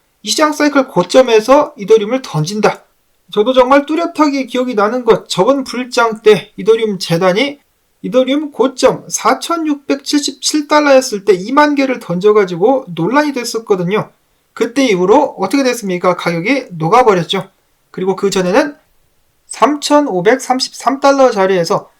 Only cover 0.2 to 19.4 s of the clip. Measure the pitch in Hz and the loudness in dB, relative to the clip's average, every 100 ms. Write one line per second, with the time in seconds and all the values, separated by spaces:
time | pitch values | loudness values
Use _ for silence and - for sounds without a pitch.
0.2 | 208 - 302 294 294 285 262 180 180 262 | -6 -2 -2 0 0 0 -2 -2 2 2
1.2 | 254 220 220 - - - 196 220 202 262 | 4 2 4 2 2 -4 0 2 2 -6
2.2 | - 156 156 208 202 - _ _ _ _ | -4 -6 -6 -2 -2 -4 _ _ _ _
3.2 | _ 202 214 262 254 277 277 320 339 330 | _ -2 0 2 4 4 2 -4 -4 -2
4.2 | 302 277 254 247 254 208 208 254 233 190 | -2 -2 -4 -4 -4 -2 -2 -2 0 0
5.2 | - - 208 277 262 233 247 240 226 220 | 0 -2 0 0 -2 -8 -4 -2 -2 2
6.2 | 214 208 - - 196 226 220 190 - 165 | 2 2 0 -6 0 0 0 -4 -4 0
7.2 | 185 185 277 285 _ _ _ _ 185 247 | 0 0 -2 -6 _ _ _ _ -4 0
8.2 | 254 285 294 - 262 - 254 175 - - | 0 -2 -4 -2 -2 2 0 0 -8 -4
9.2 | 208 262 - 339 311 285 - 277 - 294 | -2 -2 -4 -4 -4 -4 -4 -6 -2 -4
10.2 | 285 - - 302 294 302 294 269 262 208 | -4 -6 -4 -4 0 2 4 2 2 -4
11.2 | 202 180 202 277 302 285 262 240 - 175 | 0 0 2 2 2 2 -2 -4 -6 0
12.2 | 208 208 190 170 214 269 - 165 170 277 | 2 2 0 0 0 0 -2 -4 -2 0
13.2 | 302 254 226 220 220 190 175 202 - _ | 0 -4 -6 -6 -4 -2 -2 -4 -4 _
14.2 | _ _ _ - 247 277 262 180 180 262 | _ _ _ -6 -4 0 0 2 4 2
15.2 | 302 - 190 277 254 240 196 180 180 175 | 2 -4 -4 0 -2 -2 -6 -2 -2 -2
16.2 | 175 170 196 269 - 170 160 233 240 185 | -4 -4 -2 -2 -4 -6 2 4 4 2
17.2 | 160 196 - _ _ _ _ - 190 190 | 0 -6 -6 _ _ _ _ -8 -4 -2
18.2 | 202 196 180 226 302 - _ _ _ _ | -2 0 0 0 0 -6 _ _ _ _
19.2 | _ _ | _ _